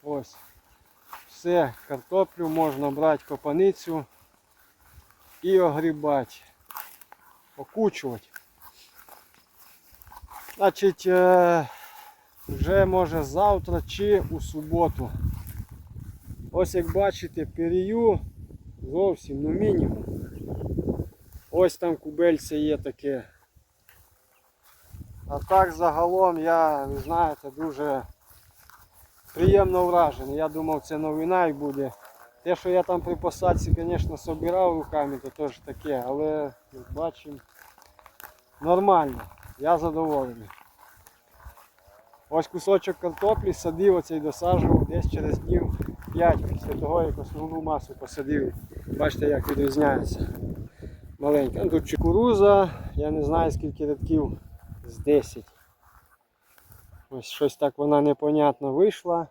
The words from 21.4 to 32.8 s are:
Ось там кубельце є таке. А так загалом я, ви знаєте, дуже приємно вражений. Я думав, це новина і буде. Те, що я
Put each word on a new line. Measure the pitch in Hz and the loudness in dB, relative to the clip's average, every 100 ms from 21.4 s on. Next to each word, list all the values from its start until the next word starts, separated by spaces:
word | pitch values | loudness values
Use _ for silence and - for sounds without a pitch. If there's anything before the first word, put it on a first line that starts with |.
| _ | _
Ось | 160 180 - | 2 2 2
там | 175 156 | -4 -4
кубельце | 156 151 170 156 - 151 | -6 2 2 2 -2 -4
є | 151 147 | -2 -2
таке. | 139 127 143 131 107 _ _ _ _ _ _ _ _ _ _ _ _ _ _ _ _ - - - - | -4 -8 -6 -6 -8 _ _ _ _ _ _ _ _ _ _ _ _ _ _ _ _ -20 -20 -18 -10
А | 143 | -10
так | - 190 185 | 2 4 4
загалом | 160 170 151 175 185 185 165 | 2 0 2 0 4 4 2
я, | 160 165 160 147 139 | 2 4 4 0 -4
ви | 139 | -8
знаєте, | 139 165 165 147 143 139 | -4 0 0 -2 -12 -8
дуже | 160 135 147 135 123 - _ - _ _ - - _ _ - _ - | -8 -4 -4 -4 -6 -20 _ -20 _ _ -20 -20 _ _ -20 _ -18
приємно | - 180 196 190 185 180 | 2 6 6 6 2 2
вражений. | 175 160 135 131 143 | 4 2 0 -8 -4
Я | 156 | -4
думав, | 156 160 156 | -4 -4 -4
це | - 151 | -4 -6
новина | 156 151 165 185 175 | -4 -4 0 2 2
і | |
буде. | 143 143 139 135 - - - - _ | 0 -6 -4 -6 -8 -20 -20 -20 _
Те, | 170 175 | -4 -2
що | 185 | 0
я | 180 | 0